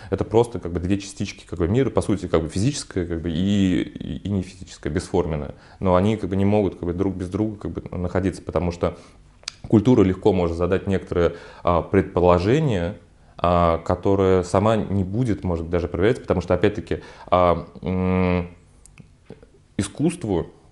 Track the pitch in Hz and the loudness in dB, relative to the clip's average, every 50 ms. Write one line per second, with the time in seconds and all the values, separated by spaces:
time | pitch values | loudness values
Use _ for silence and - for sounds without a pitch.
0 | - - 92 - - - 107 113 117 - - 87 - 85 85 87 85 90 101 98 | -8 -6 -4 -4 -2 2 2 2 2 2 -2 -8 -8 -6 -4 -2 0 0 -2 -2
1 | - - - - 104 98 - - - - - 82 87 82 110 131 135 - - 95 | -4 -8 -8 -8 -8 -8 -8 -14 -16 -10 -6 -2 0 0 2 2 0 2 0 -2
2 | - - 104 87 92 82 - 80 82 78 - 90 107 139 151 - - - - 92 | 0 0 -2 -2 -2 0 0 0 0 0 -2 0 0 0 -2 -4 -8 -6 -4 -4
3 | 85 85 85 80 78 87 78 82 95 101 104 101 95 92 87 76 - - - - | -4 -2 -4 -4 -4 -2 -2 0 2 2 2 4 4 4 2 0 -2 -4 -8 -12
4 | - - 78 - - 98 101 95 90 - - - 85 - - - - 78 76 90 | -10 -10 -8 -8 -6 -4 -4 -4 -4 -6 -12 -18 -18 -18 -14 -10 -6 -4 -4 -4
5 | - - - 87 87 80 80 73 69 - - - - - - - 92 92 90 90 | -4 0 0 0 0 0 -2 -6 -6 -8 -12 -16 -20 -20 -10 -4 0 2 2 4
6 | 95 107 110 - 98 87 95 95 98 101 104 107 101 87 - - 85 87 87 90 | 4 2 0 -2 -2 -2 0 0 2 2 4 2 2 0 -2 -4 -6 -4 -2 0
7 | 95 98 92 90 92 87 98 98 107 110 104 98 - 85 85 - - - - 90 | -2 -2 -2 -4 -8 -6 -2 -2 -2 -2 -4 -8 -10 -8 -8 -8 -10 -10 -8 -6
8 | 90 87 - 92 92 92 - - - - - 80 85 85 85 - 95 82 82 - | -4 -2 -2 0 0 -2 -4 -4 -8 -4 -4 -2 -2 -2 -2 -2 -4 -4 -4 -6
9 | - - - - - - _ - - - - - - - - 107 107 127 127 110 | -18 -20 -20 -20 -20 -20 _ -16 -16 -16 -16 -10 -2 4 4 4 6 6 6 6
10 | 95 92 92 - - 107 95 92 90 82 82 85 87 85 95 92 - 101 95 87 | 6 4 2 2 2 2 2 2 2 0 0 -2 0 0 0 0 0 -2 -2 -2
11 | - - - 87 85 78 - - - - - - - 87 87 80 78 - 101 98 | -2 -2 0 2 2 2 0 -4 -16 -20 -12 -4 0 0 0 0 0 2 2 2
12 | 85 - - 90 87 87 90 90 92 104 131 160 160 135 104 87 85 90 - - | 2 2 2 4 6 6 6 4 4 2 2 2 2 0 0 -2 -2 -4 -6 -10
13 | - - _ _ - - - - - 87 87 87 87 85 82 82 - - 90 - | -16 -20 _ _ -20 -20 -10 -2 0 2 4 4 4 4 2 0 0 -2 -2 0
14 | - 101 98 98 95 92 92 92 90 - - 95 104 110 113 104 - - 95 101 | 2 0 2 4 4 4 4 2 2 2 0 2 2 2 2 0 0 -2 -2 -2
15 | 90 92 101 120 131 117 95 - - 90 85 82 82 82 87 85 85 - - 82 | -2 -2 -2 -2 -2 -2 -2 -2 -2 -4 -2 -2 -4 -2 -2 -2 -2 -2 -2 0
16 | 95 117 135 - - - 90 90 - - 90 87 - 101 - 85 80 - 80 - | 2 2 0 0 -2 -2 -2 -2 0 0 0 2 2 0 0 -2 -6 -6 -6 -6
17 | - - - - - - - 90 90 87 85 82 80 - - - - 90 92 92 | -8 -14 -20 -12 -4 0 2 4 4 4 2 0 -2 -12 -14 -10 -6 -4 -2 -2
18 | 92 92 92 92 92 90 90 90 87 87 - - - _ - - - - - - | 0 0 2 2 2 2 0 0 -2 -6 -12 -20 -20 _ -20 -20 -20 -20 -20 -20
19 | - - - _ _ - - - - _ _ - _ _ _ - 101 - - - | -20 -20 -20 _ _ -20 -20 -20 -20 _ _ -20 _ _ _ -6 -6 -4 -2 -2
20 | 143 175 - - - 107 92 80 78 - - - _ - | 0 0 -2 -2 -4 -2 0 0 -2 -4 -10 -20 _ -20